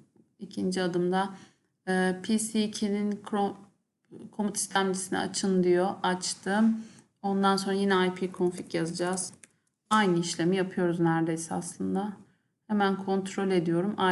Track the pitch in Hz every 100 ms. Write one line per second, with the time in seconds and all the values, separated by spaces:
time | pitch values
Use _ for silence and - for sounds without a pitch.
0 | - _ _ - 196 - 190 185 185 175
1 | 175 190 196 - - _ _ _ - 185
2 | 185 185 - 220 220 214 214 - 208 202
3 | 208 202 - 208 202 - - _ _ _
4 | _ - - - 208 190 - 196 196 185
5 | - 190 185 - 196 185 180 175 185 196
6 | 185 180 - - 190 208 226 220 - -
7 | - _ 196 196 196 190 196 196 202 185
8 | 180 180 185 - 180 175 - 170 165 170
9 | 175 185 - - - _ _ _ - 214
10 | 202 170 170 - 170 190 185 - 175 170
11 | 165 165 165 160 165 180 170 - 190 185
12 | 208 196 - _ _ _ - 208 196 190
13 | 190 196 190 - 196 185 165 170 196 214
14 | 185